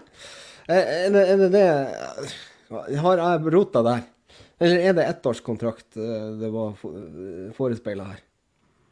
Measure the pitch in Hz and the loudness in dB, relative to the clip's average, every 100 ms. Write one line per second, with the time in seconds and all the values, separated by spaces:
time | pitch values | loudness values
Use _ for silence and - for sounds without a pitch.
0 | - - - - - - - 180 135 156 | -10 -20 -20 -20 -20 -14 0 2 2 0
1 | 185 202 185 196 190 196 185 147 135 55 | 2 4 6 4 4 6 4 4 -2 -6
2 | 64 - 135 - - - - 113 - 143 | -12 -12 -12 -14 -20 -20 -14 -12 -6 -2
3 | 170 185 170 170 156 170 196 127 117 120 | 2 2 2 0 2 2 4 2 2 0
4 | - _ _ - - - 170 175 180 175 | -4 _ _ -20 -20 0 2 4 4 2
5 | 135 - 131 117 - 110 117 110 _ 110 | 0 -2 -2 -4 -4 -4 -4 -6 _ -10
6 | 110 110 107 110 110 110 110 101 104 85 | -8 -6 -8 -8 -6 -4 -6 -8 -12 -14
7 | 92 78 95 87 95 113 131 113 - 98 | -14 -14 -12 -12 -12 -4 -2 -2 -6 -8
8 | 98 101 _ _ _ _ _ _ _ | -10 -16 _ _ _ _ _ _ _